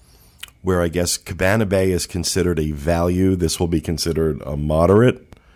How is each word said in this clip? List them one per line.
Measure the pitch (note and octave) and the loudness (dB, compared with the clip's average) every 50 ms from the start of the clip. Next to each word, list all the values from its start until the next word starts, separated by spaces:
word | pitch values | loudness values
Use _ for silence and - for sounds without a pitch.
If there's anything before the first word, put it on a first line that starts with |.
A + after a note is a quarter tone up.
| _ _ _ _ _ _ _ - - - _ _ | _ _ _ _ _ _ _ -20 -20 -20 _ _
where | - F#2 F2+ F2 | -4 -2 0 0
I | F2 E2+ | 0 0
guess | D#2 F2 F2 - - - | -2 -2 -2 -2 -4 -6
Cabana | - - F2+ D#2+ F#2 F#2+ G#2+ A2+ G#2+ | -8 -12 -6 -2 0 0 2 0 0
Bay | F2+ G2 F#2+ F#2+ F#2+ | 0 0 0 2 2
is | F2+ E2+ - | 0 -2 -4
considered | - - F2 E2 - - F#2+ E2+ F2 E2+ D#2+ | -4 -6 -6 -6 -2 -2 0 0 0 0 0
a | D#2 D#2 | -2 -4
value. | D2 C#2+ C#2+ E2+ E2+ E2+ F2 F2+ F2+ F#2 F#2+ F#2+ F#2+ | -4 -4 -2 0 0 2 0 0 2 2 2 2 2
This | F2 E2+ D#2+ - - | 2 0 -2 -2 -2
will | F2+ E2 | -2 -2
be | F2 D#2 | -2 -2
considered | - F2+ D#2+ C#2+ - E2+ D2+ D#2+ D#2+ D#2 C#2+ - - | -2 -4 -6 -4 -4 -2 -2 0 0 -2 -2 -4 -8
a | C2+ D2 | -8 -6
moderate, | D2 D2+ D2+ D#2 D#2+ E2+ F2+ G2 A2 B2 B2 - - - _ - - _ _ _ | -4 -2 0 2 4 4 6 6 6 6 4 2 -2 -10 _ -20 -20 _ _ _